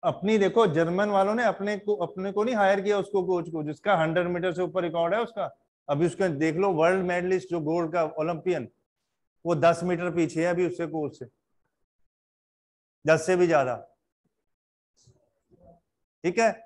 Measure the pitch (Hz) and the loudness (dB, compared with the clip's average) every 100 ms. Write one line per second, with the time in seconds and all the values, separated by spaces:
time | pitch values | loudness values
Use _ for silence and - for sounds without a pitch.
0 | 175 135 190 220 196 233 220 151 165 180 | -2 -2 0 2 4 4 4 2 0 0
1 | 208 202 196 226 233 180 202 208 208 208 | 0 2 2 2 0 0 -4 -4 -4 -2
2 | 165 - 190 196 220 240 196 196 196 202 | -4 -6 -6 -2 -2 2 2 2 2 0
3 | 190 202 180 180 160 160 151 151 202 190 | 0 -2 0 -2 -2 -6 -8 -6 0 2
4 | 160 165 175 175 180 175 175 170 175 165 | 2 0 0 -2 -2 -2 -4 -2 -2 -2
5 | 170 208 226 208 170 - _ _ - 147 | 0 0 -2 -6 -8 -10 _ _ -4 0
6 | 170 170 190 143 160 156 196 165 160 190 | 0 0 -2 0 0 0 0 2 2 2
7 | 180 180 180 185 185 170 151 170 165 175 | 0 -2 0 -2 -2 -6 -2 -2 -2 -2
8 | 156 156 156 165 180 165 110 _ _ _ | -2 -2 -4 -4 -2 -4 -4 _ _ _
9 | _ _ _ _ 170 165 170 165 175 175 | _ _ _ _ -4 2 4 2 -2 -2
10 | 180 165 160 165 170 175 180 175 165 156 | -2 -2 -2 0 -2 0 -2 -4 -8 -6
11 | 147 - 117 _ _ _ _ _ _ _ | -8 -10 -20 _ _ _ _ _ _ _
12 | _ _ _ _ _ _ _ _ _ _ | _ _ _ _ _ _ _ _ _ _
13 | 147 160 160 185 175 156 131 113 - _ | 2 2 4 2 4 4 2 -4 -10 _
14 | _ _ _ _ _ _ _ _ _ _ | _ _ _ _ _ _ _ _ _ _
15 | _ _ _ _ _ _ - - _ _ | _ _ _ _ _ _ -20 -20 _ _
16 | _ _ 165 180 226 185 | _ _ -4 2 0 0